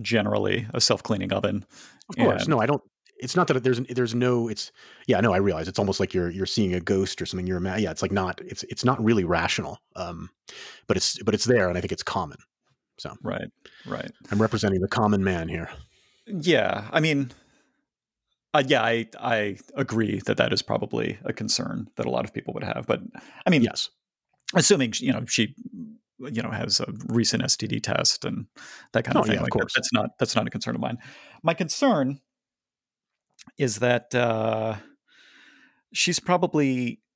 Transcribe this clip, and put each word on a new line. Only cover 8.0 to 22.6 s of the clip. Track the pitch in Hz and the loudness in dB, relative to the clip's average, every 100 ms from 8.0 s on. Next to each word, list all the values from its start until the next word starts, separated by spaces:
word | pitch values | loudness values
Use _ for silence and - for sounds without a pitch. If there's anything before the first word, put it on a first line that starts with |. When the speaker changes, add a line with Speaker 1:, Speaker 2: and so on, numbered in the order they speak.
Speaker 2:
like, | - | -2
not, | 98 92 - | -2 -2 -6
it's, | - - | -12 -12
it's | - - | -12 -2
not | 120 - | 0 2
really | 110 113 | 4 4
rational, | 87 82 - - 92 - _ | 4 2 0 -2 -6 -10 _
um, | - 87 85 85 _ - - - - - | -10 -10 -10 -14 _ -20 -20 -20 -12 -2
but | 92 | 0
it's, | - - | 0 -2
but | 101 | 0
it's | 104 | 0
there, | 113 123 92 | 4 4 2
and | 87 | 0
I | |
think | - | -4
it's | - | -6
common. | - - 80 - _ _ _ _ _ - | -4 -4 -4 -10 _ _ _ _ _ -16
So | - - | -16 -12
Speaker 1:
Right, | 113 95 - - - - - | -8 -6 -8 -14 -20 -20 -12
right. | - - - - | -10 -10 -12 -4
Speaker 2:
I'm | 104 | 0
representing | 110 110 104 95 | 2 2 0 0
the | 95 | 0
common | - 107 196 | 2 2 4
man | 190 170 160 | 2 0 -2
here. | 175 165 - - _ _ _ - | -6 -8 -12 -20 _ _ _ -10
Speaker 1:
Yeah, | 196 156 147 98 95 107 | -4 2 4 4 0 -2
I | 160 | 2
mean, | 156 147 131 - _ _ _ _ _ _ _ _ _ _ _ | 2 2 0 -6 _ _ _ _ _ _ _ _ _ _ _
uh, | 151 135 | 0 4
yeah, | 139 | 2
I, | 113 117 113 - | 2 0 -2 -6
I | 123 117 107 92 - | -2 0 0 -4 -10
agree | - 135 113 107 104 | -6 -2 0 0 0
that | 95 107 | -2 2
that | 117 | 2
is | - | 0
probably | - - - - - - | -2 -2 -2 -4 -4 -4
a | - | -8
concern | - 107 - - - 107 - | -6 -4 -4 -4 -6 -8 -6
that | 117 | -4
a | |
lot | - | -2
of | - | -4
people | - - | -8 -8
would | - | -8